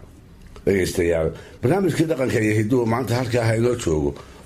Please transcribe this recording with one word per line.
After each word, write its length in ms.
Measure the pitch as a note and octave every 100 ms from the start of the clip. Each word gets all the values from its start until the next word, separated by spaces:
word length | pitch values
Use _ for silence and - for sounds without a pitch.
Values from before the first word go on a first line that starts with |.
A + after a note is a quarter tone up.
| - - - - - - -
Dhegaystayaal, 640 | G2 E2 F2 E2+ E2 D#2+ - - -
barnaamijkii 480 | A#2 F#3 F#3 C3+ D#3+
dhaqanka 320 | C#3+ B2+ A#2+
iyo 120 | G#2+ G#2+
hidduhu 300 | G#2+ B2+ A2+
maanta 280 | A#2 A#2+ A#2+
halkaa 280 | A#2+ A#2+
ha 100 | A2+ A2+
inoo 200 | A#2+ A#2+
joogo. 360 | E2+ D#2 C#2+ C#2+ - -